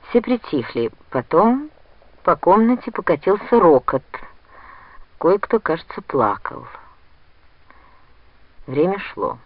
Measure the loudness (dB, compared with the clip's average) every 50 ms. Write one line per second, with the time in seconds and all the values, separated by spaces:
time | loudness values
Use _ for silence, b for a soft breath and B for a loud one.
0 | -20 0 -2 -2 0 0 -4 -4 -4 -6 -6 -6 -6 -4 -6 -4 -6 -6 -6 -12
1 | -20 _ -6 -6 -4 2 2 4 4 4 2 0 -4 -10 _ _ -20 _ -20 _
2 | _ -20 _ -6 0 0 0 2 4 4 4 4 4 2 2 0 -2 -10 -10 -8
3 | -2 -2 -2 0 2 -2 -2 -2 0 2 2 4 6 6 6 4 4 0 -4 -4
4 | -6 -6 -16 -16 -16 -16 -20 -20 _ B B B B B B B B B B B
5 | B B _ -2 0 0 2 0 0 -2 -2 -2 -2 -2 -6 -6 -6 _ -16 -16
6 | -14 -6 -2 0 0 0 -2 -4 -8 -14 -14 -14 -18 -18 -20 -20 -20 -20 -20 -20
7 | _ _ -20 _ -20 _ -20 _ _ -20 _ _ -20 b b b b b b b
8 | b b b _ _ -20 _ _ -20 _ _ -20 -14 -8 -2 -2 0 0 -2 -6
9 | -8 -14 -10 -8 -6 -6 -6 -10 -16